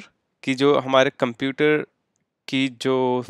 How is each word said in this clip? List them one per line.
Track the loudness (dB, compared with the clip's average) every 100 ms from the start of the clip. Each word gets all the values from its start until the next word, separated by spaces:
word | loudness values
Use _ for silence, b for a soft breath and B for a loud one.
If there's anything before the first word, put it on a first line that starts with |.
| -8 _ _ _
कि | -6
जो | 0 2 2
हमारे | 2 2 2 0
कंप्यूटर | -4 -4 -6 -2 0 0 -4 _ _ _ _ _ -8
की | -4 -4
जो | -4 -2 0 0 -2 -4